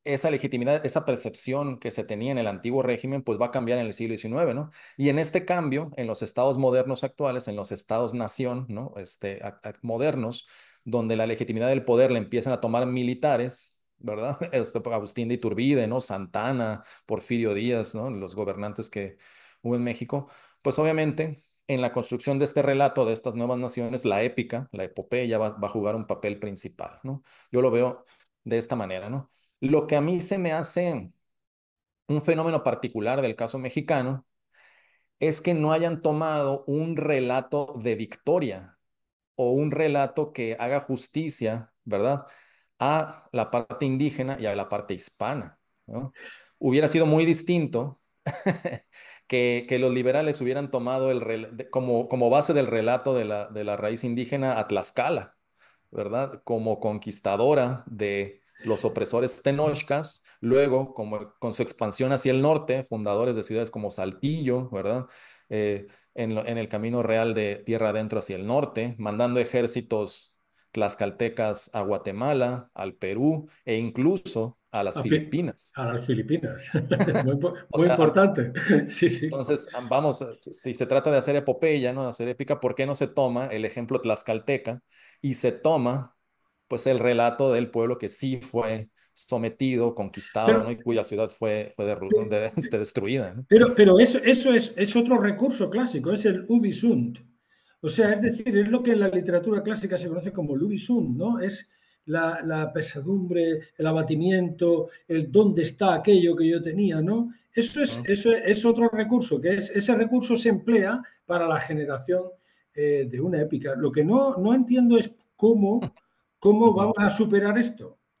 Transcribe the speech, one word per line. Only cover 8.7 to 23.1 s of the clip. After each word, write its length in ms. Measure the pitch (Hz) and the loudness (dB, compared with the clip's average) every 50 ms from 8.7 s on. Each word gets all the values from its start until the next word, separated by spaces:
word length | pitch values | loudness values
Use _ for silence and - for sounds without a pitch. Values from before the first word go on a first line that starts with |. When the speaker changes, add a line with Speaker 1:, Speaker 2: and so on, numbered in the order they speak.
| 101 107 131 - - | -10 -10 -10 -12 -12
Speaker 1:
Este, 440 | 101 90 - - - - 98 98 - | -14 -16 -16 -14 -10 -10 -10 -8 -8
ac-, 200 | - 101 - _ | -12 -14 -14 _
ac-, 180 | - 107 - _ | -16 -16 -14 _
modernos, 640 | - 117 113 117 139 156 135 127 110 117 123 - - _ - - - - _ _ - | -8 -6 -4 -2 0 -2 -2 -2 -4 -6 -8 -10 -16 _ -20 -20 -20 -20 _ _ -8
donde 300 | 113 117 117 113 110 113 | -4 -2 -2 0 0 0
la 100 | 110 110 | 0 0
legitimidad 420 | 113 113 - 120 - 110 110 117 127 | -2 -2 -4 -4 -4 -4 -2 0 0
del 160 | 135 139 - | 0 0 2
poder 260 | - 117 120 127 127 | 2 4 6 6 4
la 80 | 123 113 | 2 0
empiezan 340 | 101 - 120 120 - 135 123 | -2 -2 -4 -2 -2 -2 -4
a 80 | - | -2
tomar 260 | - 113 117 120 127 | -2 -2 0 0 0
militares, 920 | 127 123 127 123 120 127 123 151 151 135 117 123 131 - - - - _ _ _ _ _ _ | 0 -2 -2 -2 -2 -2 0 0 0 0 0 -2 -4 -8 -12 -18 -20 _ _ _ _ _ _
¿verdad? 400 | - 113 107 107 113 139 139 - | -10 -8 -6 -6 -6 -6 -6 -6
<laughs> 140 | 170 170 147 | -6 -2 -2
Este, 260 | 123 107 - - 113 - 120 | -2 -2 -2 -4 -6 -6 -4
Agustín 360 | 117 110 104 101 - 123 117 113 | -4 -4 -6 -6 -6 -6 -4 -4
de 60 | 123 | -4
Iturbide, 520 | 120 120 110 101 104 123 139 147 127 113 | -2 -4 -4 -2 0 2 2 2 2 2
¿no? 140 | 107 120 127 | 0 -2 -4
Santana, 840 | - - 98 98 95 87 - 104 110 127 135 123 117 110 107 101 - - - - _ | -6 -6 -8 -8 -8 -6 -6 -4 -2 -2 -2 -2 -2 -4 -6 -8 -12 -18 -20 -16 _
Porfirio 460 | - 110 104 - - 120 117 113 107 101 | -6 -6 -6 -4 -4 -2 0 0 0 0
Díaz, 400 | 101 113 123 120 113 110 - - | 0 -2 -2 -2 -2 -2 -4 -6
¿no? 140 | 110 117 135 | -8 -8 -6
Los 240 | 117 98 95 87 92 | -8 -8 -10 -10 -8
gobernantes 540 | 104 104 98 92 98 104 107 104 - 107 - | -6 -6 -6 -6 -6 -8 -10 -8 -10 -10 -8
que 280 | - 104 98 95 - _ _ - - - - - _ _ - | -8 -8 -8 -8 -10 _ _ -20 -20 -20 -20 -20 _ _ -4
hubo 120 | 117 123 | -2 -2
en 80 | 120 120 | -2 -2
México. 460 | 120 117 - 120 - 143 143 139 - - - - _ _ _ - | -4 -4 -6 -6 -6 -6 -6 -6 -8 -16 -20 -20 _ _ _ -2
Pues 160 | 139 131 151 | -2 0 2
obviamente, 640 | 156 160 160 156 156 151 147 170 160 160 143 - _ _ _ _ _ | 2 2 2 2 0 0 0 -2 -4 -4 -6 -12 _ _ _ _ _
en 140 | - 139 127 | -4 -2 0
la 120 | 123 117 - | 0 -2 -2
construcción 460 | 123 117 - 127 117 - 143 139 139 | -4 -4 -4 -6 -6 -2 -2 0 0
de 60 | 143 | 0
este 160 | 135 - 151 135 | 0 2 2 2
relato, 420 | 139 135 135 143 135 - 135 120 | 2 4 4 2 2 2 2 0
de 80 | 110 | 0